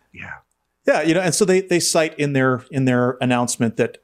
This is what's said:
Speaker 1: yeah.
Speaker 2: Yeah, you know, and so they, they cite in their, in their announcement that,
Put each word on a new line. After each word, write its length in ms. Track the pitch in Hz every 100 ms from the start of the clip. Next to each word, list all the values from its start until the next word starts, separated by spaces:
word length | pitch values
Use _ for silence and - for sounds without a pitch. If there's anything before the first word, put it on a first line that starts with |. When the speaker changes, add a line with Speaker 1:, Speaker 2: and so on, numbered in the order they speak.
| _
Speaker 1:
yeah. 180 | 190 156 - _ _ _ _ -
Speaker 2:
Yeah, 160 | 254
you 120 | 160
know, 60 | 170
and 140 | 180
so 100 | -
they, 160 | 190 185
they 180 | 190 175
cite 360 | - 170 160 -
in 140 | 143
their, 300 | 139 131 123 -
in 140 | 135 131
their 300 | 123 123 127
announcement 560 | 127 123 120 - 113 -
that, 220 | 117 -